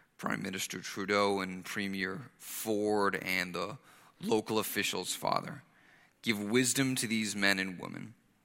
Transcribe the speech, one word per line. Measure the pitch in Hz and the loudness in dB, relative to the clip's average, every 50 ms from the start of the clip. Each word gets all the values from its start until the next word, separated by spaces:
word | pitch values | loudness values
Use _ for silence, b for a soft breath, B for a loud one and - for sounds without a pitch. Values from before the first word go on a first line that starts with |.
| B B _ | B B _
Prime | - - - - - - | -8 -4 -2 -2 -2 -2
Minister | 98 95 95 - - - 92 | -4 -4 -4 -4 -4 -6 -8
Trudeau | - - - 107 98 95 104 101 101 101 101 98 | -8 -8 -6 -4 -2 2 4 4 4 4 4 2
and | 95 92 92 92 87 | 0 -2 -6 -8 -10
Premier | - - 107 101 98 95 95 92 92 95 147 127 120 - _ | -8 -6 -4 -4 -2 -2 -2 -2 -4 -4 -6 -10 -14 -18 _
Ford | - - - - - 110 110 104 107 104 104 104 101 98 92 - | -16 -12 -10 -6 -2 0 0 2 2 4 4 4 4 4 2 2
and | - 92 92 92 90 92 87 | 0 0 0 0 0 0 -2
the | 90 90 101 127 - b b b b b b b - 175 | -2 -4 -4 -6 -10 b b b b b b b -10 -2
local | 208 165 107 110 - 113 110 | 2 2 2 2 2 0 0
officials, | 101 - - 104 98 - - 95 90 - - | 0 0 0 0 0 0 -2 -2 -4 -4 -4
Father. | - - - - 50 - - - - - b b b b b b b b b b _ - | -2 0 0 2 0 0 -4 -8 -12 -14 b b b b b b b b b b _ -2
Give | 117 110 101 104 | -2 0 0 0
wisdom | 101 113 127 131 123 - 143 135 131 127 | 2 4 4 4 4 4 2 2 2 0
to | 120 123 | 0 0
these | 107 113 110 110 104 98 | 0 0 0 0 0 0
men | 104 101 98 98 95 | 4 4 4 4 4
and | 95 95 90 82 | 2 -2 -4 -8
women. | - 50 - 50 - 107 - - _ _ _ _ | -10 -10 -8 -10 -10 -12 -14 -18 _ _ _ _